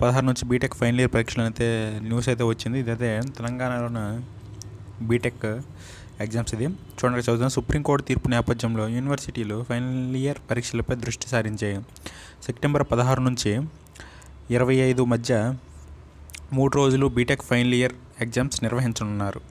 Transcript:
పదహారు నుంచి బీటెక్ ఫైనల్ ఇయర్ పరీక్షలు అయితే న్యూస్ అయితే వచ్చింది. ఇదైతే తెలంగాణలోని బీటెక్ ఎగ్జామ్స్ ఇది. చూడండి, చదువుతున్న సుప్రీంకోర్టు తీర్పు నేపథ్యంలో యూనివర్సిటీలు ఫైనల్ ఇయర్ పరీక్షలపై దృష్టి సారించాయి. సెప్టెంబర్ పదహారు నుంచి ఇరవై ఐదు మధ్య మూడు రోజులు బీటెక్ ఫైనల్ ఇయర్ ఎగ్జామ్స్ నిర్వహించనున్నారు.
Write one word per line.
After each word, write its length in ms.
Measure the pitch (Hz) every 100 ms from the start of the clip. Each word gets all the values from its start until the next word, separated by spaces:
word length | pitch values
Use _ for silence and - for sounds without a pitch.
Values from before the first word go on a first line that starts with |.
పదహారు 240 | 123 131 131
నుంచి 140 | 123 123
బీటెక్ 260 | 123 127 -
ఫైనల్ 200 | 120 123
ఇయర్ 100 | 127
పరీక్షలు 280 | 117 113 - 113
అయితే 220 | 110 117 113 110 107 110
న్యూస్ 180 | 117 117
అయితే 120 | 120 117
వచ్చింది. 280 | 113 113 131
ఇదైతే 260 | 117 117 120 110 131 -
తెలంగాణలోని 680 | 117 123 127 123 120 117 104 117 127 - - - - - - - 113
బీటెక్ 360 | 120 123 - 110 113 143 - - - - -
ఎగ్జామ్స్ 280 | 107 113 113 107
ఇది. 100 | 143 196 - -
చూడండి, 240 | 123 123 120
చదువుతున్న 240 | 117 131 123
సుప్రీంకోర్టు 460 | 117 151 143 139 139
తీర్పు 200 | 127 127 120
నేపథ్యంలో 500 | 117 117 117 113 107 120
యూనివర్సిటీలు 600 | 139 143 - 123 104 107 120
ఫైనల్ 480 | 120 127 127 127 131
ఇయర్ 180 | 139 139 -
పరీక్షలపై 460 | 120 117 117 113 123
దృష్టి 240 | 120 113 -
సారించాయి. 420 | 120 110 107 104 98 113 - - - - - -
సెప్టెంబర్ 380 | 120 147 143 139
పదహారు 280 | 120 123 131 127
నుంచి 240 | 120 104 110 156 - - - - - - - - 120
ఇరవై 200 | 127 131 131
ఐదు 120 | 127 120
మధ్య 220 | 120 120 117 113 127 - - - - - - - - - 131
మూడు 140 | 135 143
రోజులు 260 | 135 131 135 120
బీటెక్ 280 | 123 139 -
ఫైనల్ 260 | 120 123 123
ఇయర్ 160 | 127 - - -
ఎగ్జామ్స్ 340 | 120 123 135 -
నిర్వహించనున్నారు. 760 | 123 120 123 110 107 101 98 - -